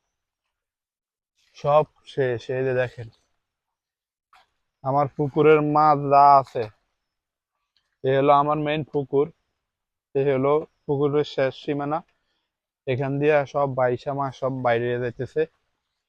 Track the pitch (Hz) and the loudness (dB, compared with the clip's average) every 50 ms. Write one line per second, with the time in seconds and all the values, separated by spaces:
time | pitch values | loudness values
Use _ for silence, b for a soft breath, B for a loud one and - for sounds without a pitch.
0 | _ _ _ _ _ _ _ _ _ _ _ _ _ _ _ _ _ _ _ _ | _ _ _ _ _ _ _ _ _ _ _ _ _ _ _ _ _ _ _ _
1 | _ _ _ _ _ _ _ _ _ _ _ - - 143 147 156 151 - _ _ | _ _ _ _ _ _ _ _ _ _ _ -6 -2 2 2 2 2 0 _ _
2 | _ - - 147 135 127 123 110 - - 127 131 131 131 127 123 127 120 - - | _ -10 -4 -2 -2 -2 -2 -4 -6 -8 -6 -4 -4 -2 -2 -2 -4 -4 -8 -12
3 | 113 117 - _ _ _ _ _ _ _ _ _ _ _ _ _ _ _ _ _ | -18 -18 -20 _ _ _ _ _ _ _ _ _ _ _ _ _ _ _ _ _
4 | _ _ _ _ _ _ _ _ _ _ _ _ _ _ _ _ - 135 135 143 | _ _ _ _ _ _ _ _ _ _ _ _ _ _ _ _ -6 -4 -2 -2
5 | 143 127 - - 151 139 - 160 147 151 156 151 151 147 147 151 156 156 147 143 | -2 -2 -4 -6 -6 -4 0 2 4 6 6 4 4 2 2 2 4 4 2 2
6 | 143 139 139 139 143 143 139 135 131 - - 131 110 107 - _ _ _ _ _ | 0 2 4 6 8 8 8 6 4 2 -4 -8 -8 -8 -10 _ _ _ _ _
7 | _ _ _ _ _ _ _ _ _ _ _ _ _ _ _ _ _ _ _ _ | _ _ _ _ _ _ _ _ _ _ _ _ _ _ _ _ _ _ _ _
8 | - 131 135 135 139 147 143 143 143 147 151 151 151 147 151 160 143 - - 147 | -4 -2 0 2 4 4 4 4 4 0 -2 -2 -4 -4 -4 -4 -6 -6 -6 -6
9 | 139 - 139 139 151 165 - _ _ _ _ _ _ _ _ _ _ _ _ _ | -6 -2 -2 -2 -2 -2 -6 _ _ _ _ _ _ _ _ _ _ _ _ _
10 | _ _ - 139 135 143 135 131 135 139 147 156 165 - _ _ _ - 143 139 | _ _ -6 -4 -2 0 0 0 0 0 0 -2 -2 -6 _ _ _ -6 -4 -2
11 | 147 143 139 151 143 - - - 135 131 - - - 156 147 143 143 143 151 170 | -2 -2 0 -2 -4 -4 -4 -4 -4 -4 -4 -8 -8 -8 -6 -6 -6 -6 -6 -8
12 | - _ _ _ _ _ _ _ _ _ _ _ _ _ _ _ _ 135 127 123 | -8 _ _ _ _ _ _ _ _ _ _ _ _ _ _ _ _ -6 -6 -4
13 | 139 135 139 139 147 151 156 147 135 - - 143 143 139 127 131 127 123 127 - | -4 -4 -4 -2 0 2 2 2 0 -2 -4 -4 -4 -4 -2 -2 -2 -2 -2 -4
14 | - 147 139 139 139 135 127 - 139 131 135 131 127 120 117 117 120 120 123 120 | -6 -8 -8 -6 -8 -8 -8 -8 -8 -6 -6 -4 -2 -2 0 0 -2 -2 -4 -4
15 | 127 120 - - 127 - - 156 160 - _ _ _ _ _ _ _ _ _ _ | -6 -8 -8 -8 -12 -6 -4 -4 -4 -4 _ _ _ _ _ _ _ _ _ _
16 | _ | _